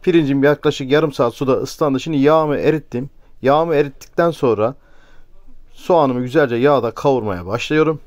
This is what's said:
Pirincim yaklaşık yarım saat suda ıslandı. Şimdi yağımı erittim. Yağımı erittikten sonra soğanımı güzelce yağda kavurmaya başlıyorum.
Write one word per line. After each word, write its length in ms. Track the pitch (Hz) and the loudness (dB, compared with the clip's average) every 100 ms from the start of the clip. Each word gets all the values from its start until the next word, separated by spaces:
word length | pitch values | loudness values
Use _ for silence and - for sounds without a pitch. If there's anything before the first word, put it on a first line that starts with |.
Pirincim 420 | - 170 143 139 | 2 2 2 2
yaklaşık 460 | 139 147 151 - 131 | 2 2 -2 -4 0
yarım 220 | 147 156 | 0 0
saat 220 | 135 120 | 0 -2
suda 180 | - 131 | -2 -2
ıslandı. 480 | 120 - - 156 135 | -2 -2 -4 -2 -2
Şimdi 160 | 165 151 | -2 0
yağımı 400 | 139 160 156 143 | 4 4 2 0
erittim. 540 | 139 151 - 120 139 - - - | 0 -2 -4 -10 -10 -16 -20 -4
Yağımı 320 | 123 147 170 | 2 2 2
erittikten 560 | 151 143 - - - 170 | 0 -2 -4 -10 -2 -2
sonra 440 | 156 131 104 110 139 _ - - - - - - - - | 0 -2 0 -2 -4 _ -20 -20 -20 -20 -20 -20 -20 -20
soğanımı 480 | - - 175 143 123 | -20 0 2 2 0
güzelce 360 | 123 143 143 117 | -2 0 0 2
yağda 340 | 135 139 117 | 2 2 0
kavurmaya 560 | - 147 131 107 90 87 | -2 0 0 -2 -6 -6
başlıyorum. 540 | 117 - 151 156 156 | -8 -2 0 0 -2